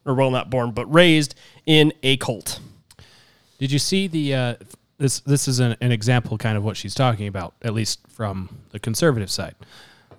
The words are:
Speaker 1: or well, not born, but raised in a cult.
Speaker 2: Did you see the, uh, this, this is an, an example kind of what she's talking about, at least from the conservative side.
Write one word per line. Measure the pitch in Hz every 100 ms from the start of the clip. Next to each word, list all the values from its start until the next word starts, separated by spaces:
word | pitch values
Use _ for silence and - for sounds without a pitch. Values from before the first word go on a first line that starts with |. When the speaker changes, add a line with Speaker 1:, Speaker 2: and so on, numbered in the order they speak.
| -
Speaker 1:
or |
well, | 131 135
not | 127 95
born, | 127 120
but | 110 110
raised | 156 180 156 139 - - - -
in | 156 151 -
a | 131 135
cult. | - 110 - - - - _ - - _ _ _ _ -
Speaker 2:
Did | 135
you | 139
see | - 190 190
the, | 160 143 135
uh, | 123 117 - - _ -
this, | 139 -
this | - 139 -
is | 127
an, | 123 113
an | 123
example | 117 107 123 120 110
kind | 113 107
of |
what | 107 98
she's | 98
talking | - 131 104 104
about, | 98 90 _
at | 117
least | 110 107 - _
from | - 107 95 92 - -
the | -
conservative | - 113 170 120 98
side. | - 95 - - - - _ _